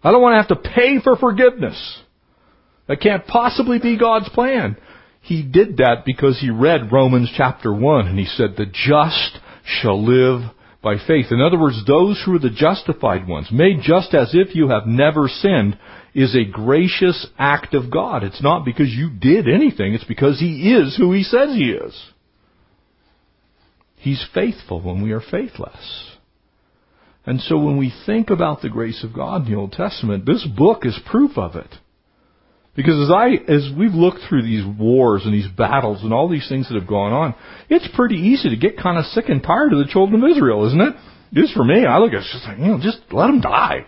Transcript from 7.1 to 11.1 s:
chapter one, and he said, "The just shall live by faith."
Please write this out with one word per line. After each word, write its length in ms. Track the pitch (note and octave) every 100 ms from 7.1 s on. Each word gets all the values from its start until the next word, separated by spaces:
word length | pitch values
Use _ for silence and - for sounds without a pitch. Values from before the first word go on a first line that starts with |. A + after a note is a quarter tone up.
| B2+ A#2+ -
chapter 380 | C3 - A#2
one, 340 | G#2 C3 D3+ F#2+
and 100 | F#2+
he 80 | F#2
said, 300 | - A2 F#2+
"The 100 | G#2
just 760 | - C3 D3 D#3 - - - - -
shall 400 | - - A2+ G2
live 480 | G#2+ B2+ B2+ B2+ A#2 - _ _
by 160 | G#2+ G#2
faith." 300 | -